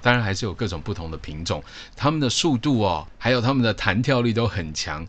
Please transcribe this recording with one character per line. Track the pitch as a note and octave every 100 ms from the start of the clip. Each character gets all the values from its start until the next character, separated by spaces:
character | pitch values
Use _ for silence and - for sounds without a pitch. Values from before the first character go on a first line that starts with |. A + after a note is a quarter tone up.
当 | B2
然 | B2
还 | G#2
是 | G2 G#2+
有 |
各 | E2+ G#2
种 | F2
不 | F2+
同 | G2 E2
的 | D#2
品 | - D2+ E2+
种， | D#2 - - - -
它 | C#3+
们 | D#3
的 | C3+
速 | - F3 B2
度 | D3+ B2
哦， | G2+ D#2+ - -
还 | A#2
有 | B2+
它 | A#2
们 | C3+
的 | A2+
弹 | G2 G#2+ F#2+
跳 | B2+ B2+
力 | A#2+
都 | A2 A2+
很 | G2 D#2+
强， | D2+ - D2+